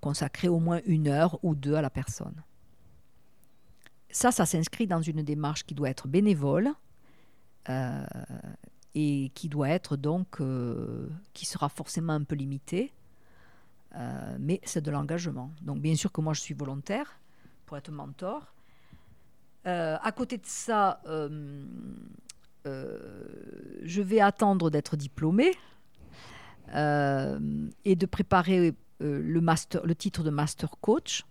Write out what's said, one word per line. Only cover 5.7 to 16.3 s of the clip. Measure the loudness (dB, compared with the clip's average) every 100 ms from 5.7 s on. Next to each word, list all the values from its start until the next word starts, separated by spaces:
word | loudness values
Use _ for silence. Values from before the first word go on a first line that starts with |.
doit | -2 -2
être | -2 0
bénévole, | 4 4 4 4 4 2 -2 -12 -20 -20 -20 -20 -20 -20 -16 -6
euh, | -4 -2 -4 -8 -12 -12 -12 -14 -16 -20 -20 -8
et | 0 0 2 -2
qui | -6 -6
doit | -2 0
être | 0 0 -2
donc, | 0 0 -2 -4
euh, | -2 -2 -2 -4 -6 -6 -8 -10 -14
qui | -12 -8
sera | -4 -4
forcément | -4 -6 -4 0
un | 0
peu | -2
limitée, | -4 -4 -6 -4 -4 -4 -6 -20 -20 -20 -20 -20 -20 -20 -20 -20
euh, | -10 -8 -8 -8 -6
mais | -4 -4
c'est | -2 -4
de | -2
l'engagement. | -2 -2 -2 -4 -6 -10 -10
Donc | -6 -2
bien | 2
sûr | 2 0
que | 0
moi | -2